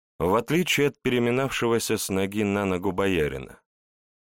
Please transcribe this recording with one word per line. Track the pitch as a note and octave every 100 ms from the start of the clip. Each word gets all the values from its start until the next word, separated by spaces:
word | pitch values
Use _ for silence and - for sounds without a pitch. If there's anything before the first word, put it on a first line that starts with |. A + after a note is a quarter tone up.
| _ -
в | E2+ A2
отличие | A2+ D#3+ E3+ - C#3+
от | -
переминавшегося | C3 B2 A#2+ B2 C3+ - A#2+ A#2 - G#2+
с | -
ноги | F#2+ G2 G#2
на | G2+ G2+ G2
ногу | F2+ F#2+
боярина. | F#2 G2 F2 C#2+ C2 - - _ _ _ _ _ _ _